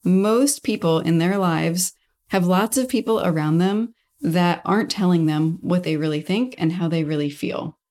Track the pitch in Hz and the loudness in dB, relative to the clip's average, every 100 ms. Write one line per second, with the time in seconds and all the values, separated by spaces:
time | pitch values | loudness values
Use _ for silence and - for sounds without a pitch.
0 | 180 190 202 226 285 - - 208 170 160 | 2 2 4 2 2 0 -4 -2 2 2
1 | - 165 170 202 180 160 165 170 - - | 2 2 2 2 0 0 -2 -2 -4 -8
2 | _ _ _ 196 175 185 220 269 254 254 | _ _ _ -2 2 2 2 0 0 -2
3 | - 226 185 160 151 165 185 202 226 _ | 0 0 0 0 2 2 2 0 -4 _
4 | _ _ - 165 175 170 - 196 - - | _ _ -2 0 0 0 0 0 0 -2
5 | 185 175 160 151 160 165 - 180 180 156 | 2 2 2 2 0 -2 -2 -2 0 -2
6 | 156 151 156 202 254 - 160 180 170 165 | -2 -4 -2 -2 -2 -2 -2 0 -2 -2
7 | 151 151 147 143 - - 160 - _ | -2 -2 -4 -4 -6 -6 -8 -14 _